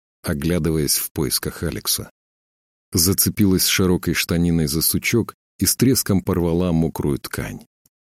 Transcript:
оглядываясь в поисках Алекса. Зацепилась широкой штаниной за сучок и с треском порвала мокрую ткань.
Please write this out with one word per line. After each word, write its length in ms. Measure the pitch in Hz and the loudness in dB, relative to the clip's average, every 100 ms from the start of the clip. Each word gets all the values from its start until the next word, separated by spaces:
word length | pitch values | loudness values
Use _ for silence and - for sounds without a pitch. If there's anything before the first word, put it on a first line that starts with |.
| _ _ | _ _
оглядываясь 720 | - 76 78 85 80 80 69 - | -6 -2 0 0 0 0 0 -2
в 160 | - | -4
поисках 500 | - 67 - 76 - | -4 -2 -2 -6 -6
Алекса. 480 | 82 55 - - - _ _ _ _ _ _ _ _ | -6 -4 -4 -6 -6 _ _ _ _ _ _ _ _
Зацепилась 760 | 98 85 92 98 - 101 90 - | 0 2 2 0 2 2 2 2
широкой 480 | - 92 87 - | 2 2 2 0
штаниной 520 | 80 - 85 87 82 76 | -2 0 2 2 2 0
за 160 | 80 | 0
сучок 520 | - 87 - 117 - - _ - | -2 -2 0 0 -2 -8 _ -4
и 80 | 98 | -2
с 100 | - | 2
треском 460 | 127 120 - 95 | 2 2 2 0
порвала 500 | 92 87 85 85 90 | 0 0 2 2 2
мокрую 460 | 82 80 - 76 67 | 2 0 0 -2 -2
ткань. 460 | - - 55 - - _ _ _ | -6 -8 -8 -10 -16 _ _ _